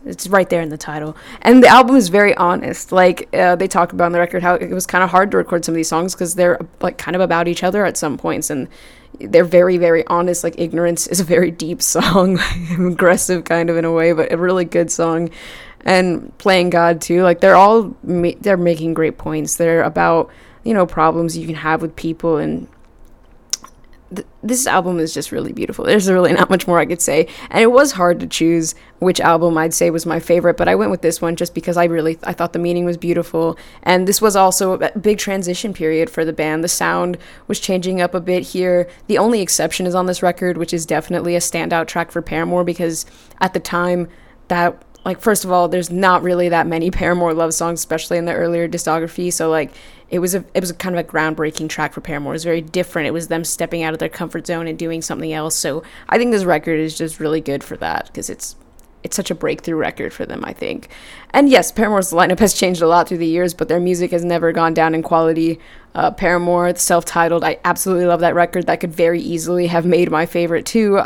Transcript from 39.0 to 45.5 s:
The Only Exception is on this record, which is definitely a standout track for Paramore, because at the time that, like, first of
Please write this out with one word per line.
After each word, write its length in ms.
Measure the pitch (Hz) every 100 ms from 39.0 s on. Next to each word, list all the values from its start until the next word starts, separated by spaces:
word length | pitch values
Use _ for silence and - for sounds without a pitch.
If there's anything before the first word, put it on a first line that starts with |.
| -
The 120 | 175
Only 240 | 220 226
Exception 420 | 175 - 160 - 180
is 80 |
on 120 | 185 180
this 160 | 180
record, 340 | 180 175 180 165
which 160 | 170
is 140 | 170 160
definitely 500 | 151 - 175 175 175
a 40 |
standout 480 | - 170 165 170 165
track 220 | 175 165
for 120 | 170
Paramore, 420 | 165 160 170 180
because 400 | 175 170 170 160 - - - -
at 120 | 185
the 80 | 180
time 480 | - 175 180 175 170 - - - -
that, 340 | 175 175 170 - -
like, 160 | 190 175
first 240 | 226 202
of 80 | 185